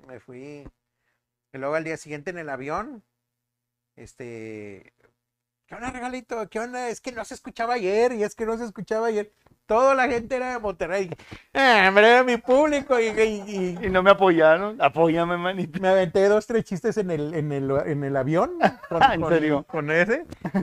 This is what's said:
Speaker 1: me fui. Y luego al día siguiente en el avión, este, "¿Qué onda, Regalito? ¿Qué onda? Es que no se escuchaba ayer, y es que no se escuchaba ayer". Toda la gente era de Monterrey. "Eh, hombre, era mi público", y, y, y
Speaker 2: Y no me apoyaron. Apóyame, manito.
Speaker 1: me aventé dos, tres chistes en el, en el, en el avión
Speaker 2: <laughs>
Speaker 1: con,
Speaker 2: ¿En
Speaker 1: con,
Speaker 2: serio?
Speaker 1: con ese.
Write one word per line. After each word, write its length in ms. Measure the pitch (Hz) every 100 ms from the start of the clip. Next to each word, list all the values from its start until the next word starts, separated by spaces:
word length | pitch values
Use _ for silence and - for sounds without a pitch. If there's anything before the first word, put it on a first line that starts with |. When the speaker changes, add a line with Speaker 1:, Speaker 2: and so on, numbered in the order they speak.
| 135
Speaker 1:
me 100 | 123
fui. 480 | - 123 139 147 135 _ _ _ _ _ _ _ _
Y 60 | 135
luego 180 | 139 156
al 80 |
día 120 | 160 156
siguiente 340 | 147 147 147
en 80 | 175
el 100 | 151
avión, 560 | 131 135 170 233 233 _ _ _ _ _ _ _ _ _
este, 1000 | - 113 - 120 113 110 107 104 95 _ _ _ _ _ _ _ _ _
"¿Qué 80 |
onda, 160 | 208 247
Regalito? 580 | 247 247 254 240 233 202
¿Qué 100 | 214
onda? 300 | 240 247 240
Es 140 | 208
que 100 | 262
no 100 | 240 202
se 80 |
escuchaba 400 | 254 254 - 233
ayer, 380 | 247 185 214 247
y 100 | 233
es 120 | 208
que 120 | - 220
no 100 | 226
se 80 |
escuchaba 440 | 240 220 180 220 233
ayer". 240 | 214 208 _ _ _ -
Toda 280 | 220 269
la 140 | 269 247
gente 260 | 240 226 254
era 160 | 254
de 40 | 247
Monterrey. 520 | 208 175 170 190 185 156 - - _
"Eh, 320 | 269 269 220 190
hombre, 200 | 196 220
era 140 | 247
mi 140 | 254 233
público", 600 | - 262 302 285 277 247
y, 100 | 226
y, 680 | 214 220 208 196 196 180 175
y 40 | 202
Speaker 2:
Y 40 |
no 120 | 185
me 80 | 190
apoyaron. 720 | 196 190 165 156 165 208 226
Apóyame, 560 | 147 151 165 165 170 175
manito. 420 | 180 190 165 180
Speaker 1:
me 100 | 190
aventé 380 | 190 185 196 196
dos, 180 | 208 -
tres 180 | 226
chistes 320 | - 180 226 214
en 140 | 185
el, 240 | 156 147
en 180 | 165 147
el, 180 | 143 135 135
en 180 | 175 143
el 140 | 139 139
avión 360 | 131 165 277 349
Speaker 2:
<laughs> 300 | 240 - -
Speaker 1:
con, 140 | 170
Speaker 2:
¿En 180 | 392 180
Speaker 1:
con, 80 | 160
Speaker 2:
serio? 340 | 160 151 143
Speaker 1:
con 260 | - 160 147
ese. 340 | 160 190 269 339 - 165 196